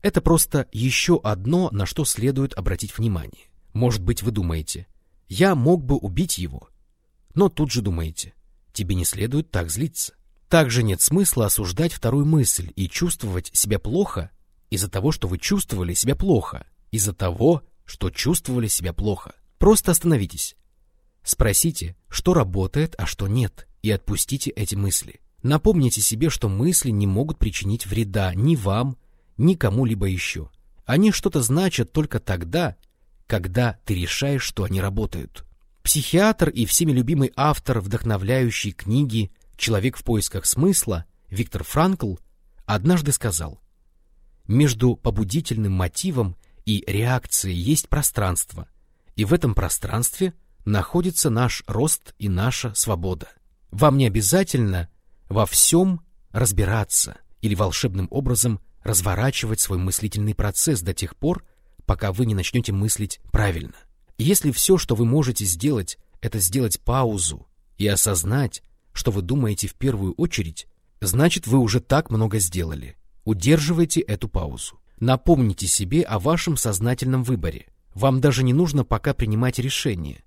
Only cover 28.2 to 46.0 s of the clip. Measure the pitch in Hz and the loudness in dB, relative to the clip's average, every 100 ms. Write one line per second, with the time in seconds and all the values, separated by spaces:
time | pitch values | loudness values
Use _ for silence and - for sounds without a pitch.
28.2 | 95 90 127 160 98 101 135 127 _ _ | -2 0 2 2 0 0 -2 -6 _ _
29.2 | _ - 156 180 110 104 127 110 98 92 | _ 0 2 4 2 2 0 0 -2 -2
30.2 | - 82 76 _ _ - - 135 214 - | -4 -8 -12 _ _ -18 -2 4 4 4
31.2 | 196 151 113 143 190 - 117 - 151 117 | 0 0 0 2 2 0 -2 -2 -2 -4
32.2 | - 90 85 156 160 - _ _ _ _ | -2 -4 -2 -2 -2 -6 _ _ _ _
33.2 | _ 104 90 90 123 - - 95 85 - | _ -4 -2 0 0 -2 -4 -4 -2 -2
34.2 | 139 139 - - 95 95 95 98 107 87 | -2 -2 -2 -4 -2 0 -2 -2 -4 -6
35.2 | 57 - - _ _ _ - 151 131 170 | -12 -16 -20 _ _ _ -2 0 2 4
36.2 | 208 214 156 127 110 - 165 127 120 156 | 4 4 0 0 0 2 2 2 2 2
37.2 | 131 - 143 147 - 117 95 113 117 104 | 0 2 0 0 -2 -2 -2 -4 -2 -2
38.2 | 98 131 123 - 107 - 92 120 143 113 | 0 0 0 -2 -6 -8 -2 0 2 0
39.2 | 101 - - - - 107 117 - - 110 | -4 -6 -20 -8 -2 0 0 -4 -2 0
40.2 | - 95 - - 175 190 - 87 85 _ | 0 -4 -2 2 2 2 0 -4 -6 _
41.2 | - 92 117 - - - 175 190 110 87 | -12 -6 -4 -6 -4 2 2 2 -4 -6
42.2 | - _ _ - - 104 117 180 143 139 | -12 _ _ -20 -4 0 2 2 2 -2
43.2 | 113 82 78 - _ _ _ _ _ _ | -2 -4 -6 -12 _ _ _ _ _ _
44.2 | - _ - 113 147 110 123 117 123 101 | -20 _ -2 2 2 4 0 2 -2 -2
45.2 | 101 131 - 113 104 95 90 - | -2 -2 -2 -2 0 0 -2 -2